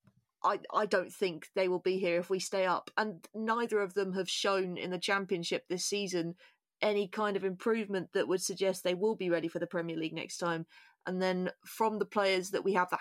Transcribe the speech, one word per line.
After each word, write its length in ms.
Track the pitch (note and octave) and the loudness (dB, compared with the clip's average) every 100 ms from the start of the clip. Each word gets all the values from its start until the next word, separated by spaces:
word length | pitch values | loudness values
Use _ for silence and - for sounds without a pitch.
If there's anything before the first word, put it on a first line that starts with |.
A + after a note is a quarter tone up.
| _ _ _ _ | _ _ _ _
"I, 160 | - G3 - | 0 0 0
I 120 | F#3 G#3 | 0 2
don't 260 | G3 F3+ | 2 0
think 380 | - F#3+ D#3 - F#3+ | -2 -2 -2 -6 0
they 120 | F#3 | 2
will 120 | F3+ | 2
be 180 | F#3 F#3 | 2 2
here 220 | F#3 E3+ | 2 2
if 100 | F3+ | 2
we 100 | F#3+ | -2
stay 260 | - G3 F#3 | 0 0 2
up." 260 | E3+ - - | 2 0 -2
And 300 | G#3+ E3 - | -2 -4 -12
neither 460 | G#3+ A3 A3+ A#3 G#3+ | -6 0 0 2 2
of 140 | G3 G3 | 2 0
them 180 | F#3+ | 0
have 160 | F#3+ F#3 | 0 -2
shown 480 | - G#3 G3 F#3 F3 | 0 2 2 0 -2
in 140 | D3+ | -4
the 80 | F3+ | -4
Championship 640 | - G3 F#3 F3+ E3+ F3+ - | 0 0 0 -2 0 -4 -2
this 180 | F3+ - | -4 -2
season 500 | G3+ G3 F#3 E3 F3 - _ _ - | -2 -2 -2 -2 -6 -16 _ _ -2
any 260 | G#3+ G#3 F#3+ | 0 2 0
kind 300 | G#3+ G#3 G3 | 0 0 0
of 80 | F#3+ | -2
improvement 640 | F#3 A#3+ A3+ G3+ F#3+ D#3+ | -2 0 0 0 -2 -2
that 160 | G3 C3+ | 0 2
would 140 | F#3 | 0
suggest 420 | - F#3+ F#3+ F3+ | 0 0 0 0
they 100 | F3+ | 0
will 220 | F3+ G#3+ G#3+ | 0 0 0
be 140 | F#3 | 0
ready 180 | E3+ E3 | 2 0
for 120 | E3+ | -4
the 60 | E3+ | -2
Premier 300 | F3 E3+ D#3+ | -2 -2 -2
League 180 | D#3+ | -4
next 240 | D#3+ - - | -4 -8 -4
time. 280 | F3 E3 E3 - - _ - | -2 -2 -4 -14 -20 _ -4
And 140 | F#3 | 0
then 280 | F#3 F3+ F#3 - - | 2 2 -2 -6 -12
from 340 | - A3 G#3+ | 0 0 0
the 60 | G3 | 0
players 440 | G#3+ G3 F#3 F#3 | 2 4 2 0
that 140 | - G3 | -2 2
we 80 | |
have 160 | G3 F#3 | 2 2
that 100 | - | 0